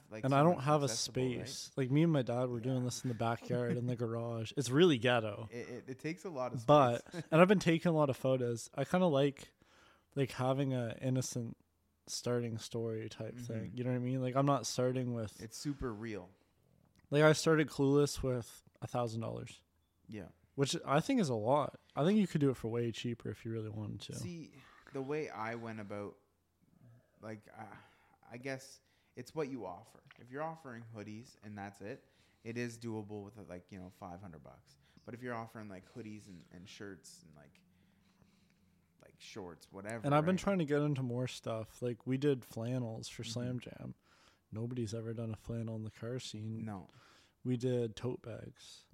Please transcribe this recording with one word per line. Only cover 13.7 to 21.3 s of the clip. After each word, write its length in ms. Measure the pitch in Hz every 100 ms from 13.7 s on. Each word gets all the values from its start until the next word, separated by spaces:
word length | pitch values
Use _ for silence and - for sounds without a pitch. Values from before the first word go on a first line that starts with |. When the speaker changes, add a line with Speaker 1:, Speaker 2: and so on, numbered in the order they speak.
Speaker 2:
You 100 | 117
know 60 | 123
what 60 | 127
I 40 |
mean? 200 | 123 131
Like, 160 | 127 131
I'm 100 | 139
not 200 | 139 113
starting 460 | - 127 127 123
with 260 | 117 107 -
Speaker 1:
It's 160 | 113 -
super 360 | 147 135 131
real. 360 | 104 113 101 90 _ _ _ _ _ _ _ _
Speaker 2:
Like, 120 | 143
I 120 | 156
started 340 | 147 165 156 139
Clueless 520 | - 139 143 143 -
with 420 | 131 127 110 - - _
a 40 | 123
thousand 320 | 123 120 113
dollars. 400 | 110 117 - - _ _ _ _ -
Speaker 1:
Yeah. 160 | 107 82 - _ -
Speaker 2:
Which 180 | 139 170 135
I 140 | 143
think 200 | - 262
is 80 |
a 60 | 156